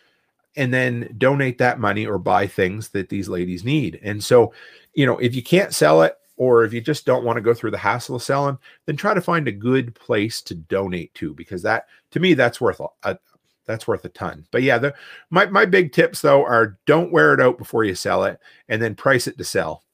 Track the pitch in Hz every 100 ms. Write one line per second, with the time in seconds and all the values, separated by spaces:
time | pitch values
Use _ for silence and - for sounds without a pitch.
0 | _ _ _ _ _ 147 127 127 127 120
1 | - 107 127 139 131 120 123 127 104 104
2 | 107 98 98 98 98 - 92 107 110 98
3 | 92 101 92 90 90 90 113 151 101 -
4 | 104 104 - 123 107 - - - _ -
5 | 131 - 123 127 - 175 208 - 151 160
6 | 165 - _ - 127 117 110 117 113 147
7 | - 127 120 117 110 117 110 98 104 120
8 | - 127 - 139 139 135 - _ - 151
9 | 208 196 180 165 131 101 117 131 120 -
10 | - 110 110 - - 87 80 95 98 90
11 | - - 78 76 85 92 104 113 - _
12 | _ 156 180 135 120 - 110 - - _
13 | 95 87 _ _ _ _ - 113 - 101
14 | - - 90 73 - 120 135 120 139 -
15 | - - - 175 202 196 208 185 165 -
16 | 170 - 147 139 147 117 110 - - 156
17 | 175 165 151 139 127 123 113 120 104 90
18 | 98 92 95 87 _ _ - 110 113 101
19 | - 127 135 - - 98 80 76 _